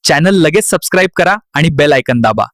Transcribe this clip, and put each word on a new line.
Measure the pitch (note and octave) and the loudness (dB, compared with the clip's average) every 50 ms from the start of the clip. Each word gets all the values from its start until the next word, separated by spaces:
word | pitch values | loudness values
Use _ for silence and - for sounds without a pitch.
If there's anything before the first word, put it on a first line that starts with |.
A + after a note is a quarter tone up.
| _ | _
चॅनल | - D#3 C#3+ D#3+ F#3+ G3+ | 0 0 2 2 2 2
लगेच | F#3+ D#3+ D#3 D3+ G#3 G#3 - | 2 2 2 2 0 -2 0
सबस्क्राईब | - F3 - - - F#3 F#3 F3+ _ | -4 -4 -4 -2 -2 0 -2 -2 _
करा | - F3 F3 G3 A3 _ _ _ | -2 0 0 -2 -4 _ _ _
आणि | C#3+ D#3 E3+ | -2 -2 0
बेल | D#3 C#3 D3 D3 C#3+ | 0 0 2 2 2
आयकॉन | C3+ B2 - B2+ A#2+ | 0 0 -2 -2 0
दाबा. | A#2 A2 G#2+ A2 G2+ - | 0 0 0 0 -4 -6